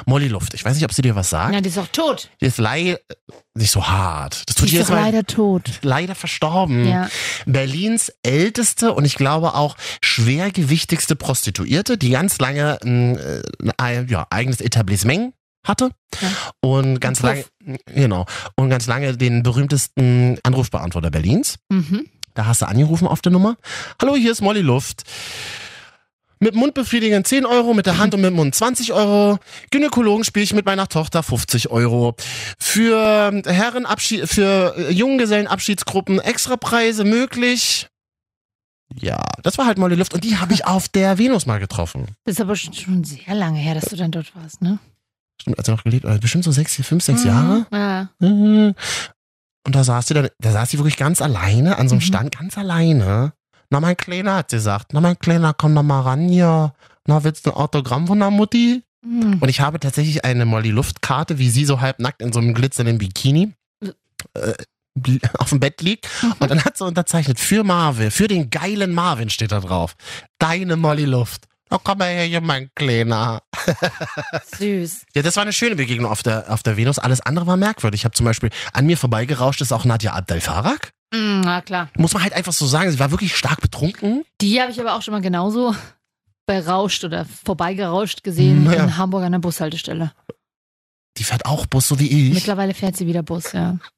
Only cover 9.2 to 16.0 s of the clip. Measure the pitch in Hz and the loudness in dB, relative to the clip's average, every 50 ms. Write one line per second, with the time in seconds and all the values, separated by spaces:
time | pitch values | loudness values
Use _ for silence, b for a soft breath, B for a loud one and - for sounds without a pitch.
9.2 | 143 135 147 160 165 165 - - 147 147 - B B B B B - - - - | 0 0 2 2 0 0 0 0 0 0 -2 B B B B B -2 -2 0 2
10.2 | 113 117 131 151 180 202 185 196 165 127 151 170 - - 180 160 - - 160 135 | 2 2 2 0 0 -2 0 0 2 2 2 0 0 0 -2 -2 0 -2 -2 -2
11.2 | - - 135 127 - - 95 - 92 - 127 160 208 - 247 208 143 123 127 131 | -2 -2 -2 -2 -2 -4 -4 -4 -2 -2 0 0 0 0 -2 0 2 2 2 2
12.2 | 170 196 - - 135 127 139 147 147 147 147 - - 120 123 123 123 120 123 - | 2 0 0 0 -2 -2 0 0 0 -2 -2 -2 -2 0 2 2 2 2 0 -2
13.2 | 67 67 71 58 - - - - - 110 - - 127 123 120 120 123 127 120 85 | -4 -6 -8 -8 -8 -10 -10 -6 -4 -4 -2 -2 -2 -2 -2 -4 -2 -2 -2 -2
14.2 | 69 - - 95 123 127 131 - 101 117 - 117 107 92 101 95 90 113 143 185 | -2 -2 -4 -2 -2 -2 -2 -2 -2 0 0 0 0 2 0 0 2 0 0 0
15.2 | 233 254 - _ _ _ _ _ _ - 208 - 262 254 - - | -2 -4 -8 _ _ _ _ _ _ -4 -2 0 0 -2 -2 -6